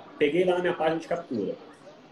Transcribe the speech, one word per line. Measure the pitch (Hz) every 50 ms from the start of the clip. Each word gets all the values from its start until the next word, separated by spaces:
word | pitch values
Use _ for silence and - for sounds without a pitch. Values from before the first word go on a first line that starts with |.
| - - - -
Peguei | 151 143 147 175 185
lá | 180 180
na | 180
minha | 180 175 -
página | - 156 160 165 165
de | - -
captura. | 170 170 - - 135 107 95 92 - - - - - - - - - - - -